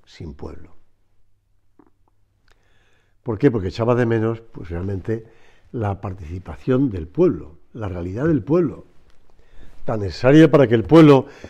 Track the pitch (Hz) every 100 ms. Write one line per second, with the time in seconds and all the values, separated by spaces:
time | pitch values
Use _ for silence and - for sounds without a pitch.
0 | _ - 80 67 80 76 - - - _
1 | _ _ _ _ _ _ _ _ _ _
2 | _ _ _ _ _ _ _ _ _ _
3 | _ _ - 104 143 113 92 98 113 123
4 | 117 113 110 113 - - 90 85 95 98
5 | 98 113 113 _ - _ _ 131 101 95
6 | 104 92 78 90 - - - 127 139 92
7 | 80 - 175 87 - - - 120 101 90
8 | 87 101 156 147 95 170 156 - - -
9 | - - - - - - - - - 110
10 | 95 - 123 156 160 143 120 117 107 160
11 | 156 139 - -